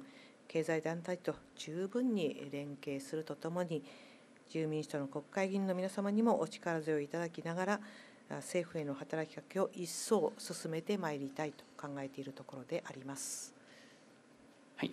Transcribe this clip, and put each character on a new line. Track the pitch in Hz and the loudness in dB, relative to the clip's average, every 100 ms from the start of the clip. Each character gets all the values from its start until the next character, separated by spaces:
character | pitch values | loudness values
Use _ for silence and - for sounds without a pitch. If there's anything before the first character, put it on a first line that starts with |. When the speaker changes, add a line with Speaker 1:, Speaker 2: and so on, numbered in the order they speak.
| - - - - - | -4 -16 -20 -20 -2
Speaker 1:
経 | 165 | 0
済 | 156 160 | 4 2
団 | 160 170 | 2 -2
体 | 170 180 | -2 0
と | - 139 - - | 0 -2 -8 -12
十 | - 165 190 | -6 -2 0
分 | 240 254 208 | 2 4 4
に | 147 - 143 | 2 0 -6
連 | 143 143 139 | -4 -6 -6
携 | 147 139 | -4 -4
す | 135 160 | -2 -4
る | |
と | 156 147 | -2 -4
と | 165 | -2
も | 175 | 0
に、 | 170 156 - - - - - - - | 0 0 -4 -16 -18 -20 -20 -20 -6
自 | 160 | 0
由 | 156 | 2
民 | 151 | 0
主 | 151 | 0
党 | 147 | -2
の | 139 | -2
国 | 147 - | -4 -2
会 | 196 190 | 0 2
議 | 196 | 2
員 | 190 | 2
の | 180 | 2
皆 | 185 | 0
様 | 202 202 | 0 2
に | 208 | 6
も | 233 202 | 8 6
お | 160 | 4
力 | - 175 165 | 0 0 2
添 | 156 151 | 4 2
え | |
い | 147 | 2
た | 170 | -2
だ | 170 | -2
き | 165 | -4
な | 165 | -4
が | 170 185 | 0 2
ら、 | 208 - - - - - | 2 -2 -16 -18 -20 -8
あ、 | 147 | -8
政 | - 180 170 | 0 0 0
府 | 165 | -2
へ | |
の | 143 139 | -2 -4
働 | 147 160 156 | -2 -2 -2
き | - | -6
か | - | -4
け | 190 | 2
を | 190 | 2
一 | - 170 | 0 -4
層 | - - 208 156 - | -4 4 6 6 0
進 | - 170 165 | -8 -4 -2
め | 160 | -2
て | 165 202 | 0 2
ま | 165 | 2
い | 147 | 0
り | 135 | -2
た | 135 151 | -2 -2
い | |
と | - - - | -2 -16 -10
考 | 143 139 | -6 -4
え | 135 | -6
て | 143 | -6
い | |
る | 139 | -8
と | 135 | -8
こ | 131 135 | -10 -10
ろ | |
で | 123 165 - | -4 -4 -4
あ | |
り | 139 135 | -10 -8
ま | 139 | -6
す。 | - - - - - - - - - - - - - - - - | -6 -6 -10 -14 -20 -20 -20 -20 -20 -20 -20 -20 -20 -20 -20 -2
Speaker 2:
は | |
い、 | 131 | -2